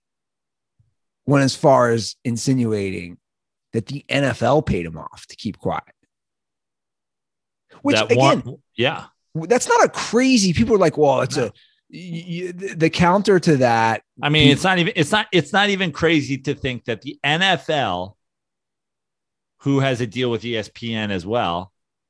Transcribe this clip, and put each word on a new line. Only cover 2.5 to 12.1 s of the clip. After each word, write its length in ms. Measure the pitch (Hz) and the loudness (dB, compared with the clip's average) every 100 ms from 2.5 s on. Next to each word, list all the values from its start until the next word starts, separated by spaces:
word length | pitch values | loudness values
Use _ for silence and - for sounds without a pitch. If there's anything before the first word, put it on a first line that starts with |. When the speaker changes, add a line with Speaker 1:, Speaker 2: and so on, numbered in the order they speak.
| 131 117 107 98 95 87 87 _ _ _ _ _ | 0 0 -2 -4 -8 -12 -16 _ _ _ _ _
Speaker 1:
that 140 | 113 - | -8 -8
the 180 | 139 - | -12 -6
N 160 | 139 | -2
F 180 | 139 113 | -2 0
L 200 | 117 147 | 0 2
paid 240 | - 98 85 | 0 -4 -4
him 120 | 80 | -10
off 280 | 76 - - | -16 -18 -20
to 80 | - | -12
keep 220 | 110 85 | -12 -8
quiet. 240 | 95 78 - _ _ _ _ _ _ _ _ _ _ _ _ _ _ _ _ _ _ - | -8 -8 -10 _ _ _ _ _ _ _ _ _ _ _ _ _ _ _ _ _ _ -6
Which, 140 | 285 220 | 0 0
Speaker 2:
That 200 | 214 - | 2 4
one 220 | 135 226 | 4 2
Speaker 1:
again, 200 | 117 - _ - | -2 -14 _ -2
Speaker 2:
yeah. 280 | 123 156 - _ _ | -2 -2 -10 _ _
Speaker 1:
w-, 140 | 160 160 | -12 0
that's 200 | 247 - | 0 2
not 160 | 480 | 2
a 40 | 302 | 2
crazy, 640 | - - 226 262 254 196 | 0 -4 0 2 2 2
people 240 | 165 226 208 | 0 2 4
are 20 | |
like, 180 | 165 147 | 2 4
"Well, 240 | 143 127 | 2 2
it's 160 | 123 139 | 0 -2
Speaker 2:
No. 100 | 113 | -6
Speaker 1:
a," 60 | - _ _ _ | -8 _ _ _
y-, 340 | 156 180 | -18 -12